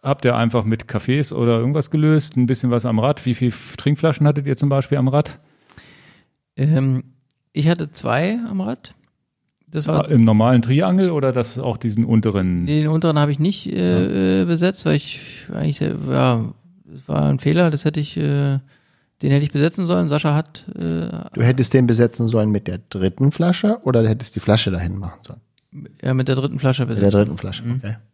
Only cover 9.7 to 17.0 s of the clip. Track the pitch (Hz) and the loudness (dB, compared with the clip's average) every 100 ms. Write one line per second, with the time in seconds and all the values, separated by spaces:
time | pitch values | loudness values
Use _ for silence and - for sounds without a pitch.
9.7 | 156 151 156 147 147 113 107 117 127 117 | -8 -2 0 2 4 6 6 4 4 4
10.7 | 139 185 185 185 160 135 123 117 - 127 | 2 2 2 2 0 0 0 -4 -4 -6
11.7 | 113 117 104 113 113 110 98 92 87 87 | -4 -4 0 2 2 2 0 0 0 0
12.7 | 151 151 156 165 147 147 143 160 202 - | 0 2 0 2 2 0 0 -2 -2 -6
13.7 | - 180 180 185 190 190 190 175 165 180 | -2 0 2 0 0 2 2 2 0 0
14.7 | 190 156 147 - - - - - - 156 | -2 0 0 -2 -14 -16 -20 -12 -6 -4
15.7 | 143 - - 139 131 127 117 110 - _ | -2 -4 -4 -2 0 2 0 -2 -10 _
16.7 | _ _ 139 | _ _ -20